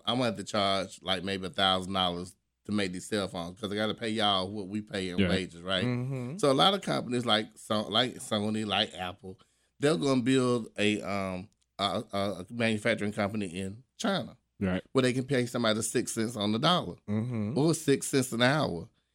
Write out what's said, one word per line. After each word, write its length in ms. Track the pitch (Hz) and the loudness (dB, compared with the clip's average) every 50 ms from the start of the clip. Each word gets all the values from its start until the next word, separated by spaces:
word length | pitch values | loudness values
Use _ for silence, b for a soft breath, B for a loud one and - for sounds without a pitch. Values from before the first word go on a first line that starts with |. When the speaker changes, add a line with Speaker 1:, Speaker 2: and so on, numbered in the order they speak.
| - | -4
Speaker 1:
I'm 100 | 107 120 | -2 0
gonna 80 | 127 127 | 2 2
have 100 | 117 98 | 0 0
to 80 | 98 95 | -2 -6
charge, 560 | - - 104 98 98 98 95 90 95 - - | -2 0 2 2 2 2 2 0 -4 -8 -8
like, 220 | 69 90 95 90 85 | -4 -2 -2 -2 -2
maybe 240 | 98 98 95 92 | -4 -4 -4 -4
a 20 | 90 | -6
thousand 440 | - 101 98 95 92 92 92 90 98 | 0 2 4 4 4 2 0 -2 0
dollars 420 | 95 92 87 87 87 90 92 - _ _ _ _ _ - | 0 0 0 0 -4 -8 -10 -14 _ _ _ _ _ -6
to 60 | - 104 | -2 0
make 180 | 104 98 92 | 0 0 0
these 140 | 90 92 - | -4 -8 -6
cell 220 | - 110 104 95 - | -4 -2 -2 -2 -2
phones 300 | - 90 85 87 90 - | -4 -8 -8 -8 -8 -8
'cause 120 | 107 92 | -6 -4
I 40 | 101 | -2
gotta 200 | 104 110 107 98 | -2 -2 -2 -2
pay 140 | - 117 113 | -4 -4 -4
y'all 380 | 107 110 104 104 101 95 92 98 | -2 2 2 4 4 2 0 -2
what 160 | 104 107 95 | -6 -8 -8
we 140 | 92 101 107 | -6 -6 -6
pay 280 | 104 - - 98 95 90 | -6 -4 -4 -4 -4 -2
in 80 | 90 | 0
Speaker 2:
Yeah. 120 | 98 98 87 | 2 2 2
Speaker 1:
wages, 320 | 95 95 92 85 85 85 | 2 0 -2 -4 -10 -10
right? 240 | 85 92 95 92 107 | -6 -2 0 0 0
Speaker 3:
Mm-hmm. 520 | 123 123 120 123 131 139 131 123 123 151 | 0 0 -2 -2 -4 -6 -6 -6 -6 -4
Speaker 1:
So 140 | 208 151 139 | 0 2 4
a 20 | 131 | 4
lot 200 | 143 160 190 202 | 6 4 4 4
of 60 | 196 | 2
companies 440 | - 185 147 131 - 113 123 123 117 | -2 -2 -4 -2 -2 -2 -2 0 2
like 220 | 117 107 110 110 - - | 2 2 2 0 -2 -10
So-, 320 | - - - 110 107 104 - | -14 -4 -2 -2 -2 0 2
like 260 | 101 110 127 120 - | 2 2 2 2 -2
Sony, 460 | - - - 113 104 104 107 107 110 110 | -8 -6 -2 0 0 0 0 0 -2 0
like 280 | 104 95 101 110 - - | 0 2 0 0 0 -2
Apple, 440 | 82 92 90 92 - - 92 92 _ _ _ _ _ _ _ _ - | -6 -6 -8 -8 -10 -14 -16 -16 _ _ _ _ _ _ _ _ 0
they're 160 | 135 147 170 | 2 2 2
gonna 240 | 170 147 139 135 127 | 2 2 2 2 4
build 460 | 113 131 135 135 127 123 123 120 107 - - | 4 4 4 6 6 4 2 0 -2 -4 -2
a, 240 | 101 104 104 104 98 | 0 2 2 2 2
um, 460 | - 90 101 98 95 95 92 90 92 - _ _ _ _ - - | -2 -4 -4 -4 -2 -4 -4 -6 -8 -12 _ _ _ _ -4 -2
a, 240 | 98 98 90 107 - - - | -2 0 0 -2 -4 -2 -2
a, 40 | |
a 280 | 101 98 104 95 85 92 - | -2 -2 -2 -4 -6 -10 -10
manufacturing 640 | 117 117 117 113 110 104 107 120 110 - 104 104 104 | -4 0 2 2 2 2 2 0 0 0 0 -4 0
company 340 | 113 104 98 110 107 101 | 0 -2 0 0 -4 -4
in 340 | 87 80 95 98 95 101 120 - _ _ | -4 -6 -6 -6 -6 -8 -12 -18 _ _
China 380 | - - - 196 165 113 - - _ _ _ _ - | -4 -2 0 0 -2 -4 -6 -12 _ _ _ _ -4
Speaker 2:
Right. 220 | 101 92 90 92 - _ | -2 -2 -2 -2 -4 _
Speaker 1:
where 120 | - 135 131 | 2 2 2
they 100 | 127 117 | 4 2
can 100 | 135 127 | 0 -2
pay 220 | 127 143 123 123 | 0 0 0 0
somebody 340 | 123 - 123 120 110 107 110 110 | 0 -2 0 2 2 2 2 0
six 300 | - - 127 104 - - | 0 0 -2 -2 -2 -2
cents 220 | 113 110 117 120 | -2 -2 -2 -2
on 160 | 110 101 104 | -2 0 0
the 60 | 107 | 2
dollar 380 | 120 151 160 180 165 113 87 - - - | 2 4 4 2 2 0 -4 -10 -12 -6
Speaker 3:
Mm-hmm. 480 | - 104 110 113 123 120 110 104 104 143 | -4 -2 -2 -2 -2 -4 -4 -2 -2 0
Speaker 1:
or 200 | 180 151 170 151 | 2 4 4 2
six 320 | - - 139 135 - - | 2 4 2 2 2 2
cents 240 | - - 135 123 - | 0 0 0 0 0
an 100 | 113 113 | 0 2
hour, 480 | 123 127 143 156 131 95 85 82 90 - _ _ _ _ | 4 4 4 4 2 0 -2 -6 -8 -12 _ _ _ _